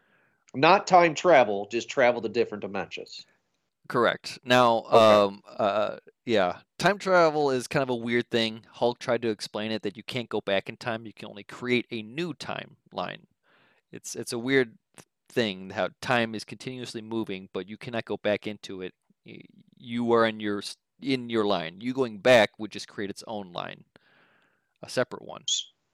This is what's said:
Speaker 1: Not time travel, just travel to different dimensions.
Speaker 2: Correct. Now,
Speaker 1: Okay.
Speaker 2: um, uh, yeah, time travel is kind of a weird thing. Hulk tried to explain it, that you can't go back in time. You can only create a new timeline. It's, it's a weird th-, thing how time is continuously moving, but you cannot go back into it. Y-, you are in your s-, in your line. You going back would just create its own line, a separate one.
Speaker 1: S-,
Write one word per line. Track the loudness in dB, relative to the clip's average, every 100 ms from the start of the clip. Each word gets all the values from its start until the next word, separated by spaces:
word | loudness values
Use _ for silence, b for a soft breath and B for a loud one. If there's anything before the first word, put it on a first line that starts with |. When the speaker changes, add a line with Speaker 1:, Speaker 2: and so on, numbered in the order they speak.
| _ _ _ _ _ 2
Speaker 1:
Not | 6 6 6
time | 6 6 4
travel, | 6 6 6 2 -4
just | -6 -4
travel | 2 2 2
to | -2
different | -2 -2 -4
dimensions. | -8 -8 -8 -10 -16 -18 -20 _ _ _ _ _ -6
Speaker 2:
Correct. | 0 2 0 -6 -10
Now, | 2 4 6 4
Speaker 1:
Okay. | 4 6
Speaker 2:
um, | 8 8 4 0 -12
uh, | -4 -2 0 -2 -6 -16 _
yeah, | -2 0 0 -2 _ -2
time | 0 0
travel | 2 4 4 4 0
is | 0 -2
kind | -4
of | -2
a | -4
weird | -2 -2 0
thing. | -2 -2 -4 -16
Hulk | -2 -2 -2
tried | -2 -2
to | -2
explain | -4 -6 -8 -4
it, | -4
that | -6 -8
you |
can't | -10 -10 -6
go | -6
back | -2 -2 -4
in | -10
time. | -10 -10 -10
You |
can | -18 -18
only | -16
create | -18 -10 -2 -2 -2
a | -8
new | -10 -10 -10
timeline. | -10 -10 -12 -12 _ _ -10 -10 -10 _ _ _ _ _ _ _
It's, | -18 -14
it's | -12 -8
a | -8
weird | 0 2 2 -4 _ -20
th-, | -20 _ _
thing | -2 -2 -4 -8
how | -4 -4 -4
time | -2 -2 -2 -6
is |
continuously | -12 -14 -14 -12 -12 -12
moving, | -8 -6 -6 -8 -10
but | -10 -10
you | -12
cannot | -10 -8
go | -6 -4
back | -2 -2 -4
into | -12 -14 -12
it. | -12 -14 _ _ -20
Y-, | -20 -20 _ _ _
you | -10 -4 2
are | 4
in | 4 0
your | -4 -6
s-, | -8 -16 _ _
in | -4 -4 -2
your | 0
line. | 2 0 -2 -8
You | -6
going | -4 -4 0
back | 6 6 6 0
would | -12
just | -12 -14
create | -10 -10
its | -10 -10
own | -12 -10
line, | -12 -12 -14 _ _ _ _ _ _ _ _ _ _
a | -8
separate | -4 -4 -6
one. | -14 -14 -6
Speaker 1:
S-, | -6 -6 _ _